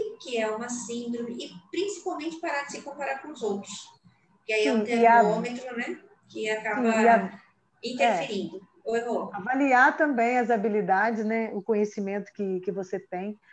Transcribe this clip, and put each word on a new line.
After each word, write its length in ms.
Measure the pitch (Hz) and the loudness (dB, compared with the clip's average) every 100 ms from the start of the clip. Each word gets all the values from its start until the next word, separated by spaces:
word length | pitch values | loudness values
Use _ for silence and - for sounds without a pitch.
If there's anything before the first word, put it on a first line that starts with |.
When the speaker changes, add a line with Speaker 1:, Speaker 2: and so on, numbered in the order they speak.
| 415 - | -2 -8
Speaker 1:
que 140 | 254 233 | -6 -4
é 120 | 220 | -2
uma 180 | 214 240 | -4 -6
síndrome, 720 | 247 - 240 240 240 240 - 285 | -8 -8 -8 -6 -6 -8 -10 -12
e 60 | - - | -16 -8
principalmente 720 | 339 392 - 381 320 311 320 | -4 -4 -4 -6 -6 -6 -6
parar 240 | 339 294 | -4 -4
de 80 | 277 | -6
se 100 | - | -10
comparar 400 | 285 285 277 269 | -12 -8 -6 -6
com 80 | 302 | -10
os 120 | - | -6
outros, 280 | 220 202 - - - _ _ _ _ _ - | -4 -4 -6 -14 -18 _ _ _ _ _ -4
que 60 | |
aí 140 | 220 220 | 0 2
é 60 | |
um 100 | 233 214 | 2 2
Speaker 2:
Sim, 80 | 233 | 6
e 100 | 233 | 8
a 140 | 233 | 8
Speaker 1:
termômetro, 580 | 208 - 240 - - 233 | 6 2 -2 -6 -8 -8
né, 220 | 254 370 - _ _ | -8 -10 -14 _ _
que 220 | 220 220 | -6 -4
acaba 420 | 214 - 233 240 | -2 -2 0 2
Speaker 2:
Sim, 100 | 220 | 6
e 40 | 226 | 6
a 320 | 226 190 - - _ _ _ | 6 4 -6 -20 _ _ _
Speaker 1:
interferindo. 760 | 233 247 247 190 147 202 165 190 | -8 2 2 2 -2 -4 -6 -10
Speaker 2:
É. 140 | 202 _ | -18 _
Speaker 1:
Oi, 160 | - 226 | -4 -4
Rô. 280 | 240 202 180 | -2 -4 -4
Speaker 2:
Avaliar 640 | 202 196 262 277 247 277 302 | -8 -4 0 4 6 6 6
também 440 | 311 247 233 247 | 2 2 2 2
as 100 | 226 | 2
habilidades, 720 | 233 214 208 185 190 220 226 | 2 2 0 2 2 2 0
né, 280 | 214 226 220 | -2 -2 -2
o 80 | 208 | -4
conhecimento 680 | 190 214 208 214 196 202 202 | -2 0 0 -2 -6 -6 -8
que, 280 | - 196 185 | -6 -4 -2
que 100 | 185 | -4
você 280 | 185 190 190 | -6 -6 -8
tem, 380 | 190 180 202 208 _ | -8 -8 -8 -10 _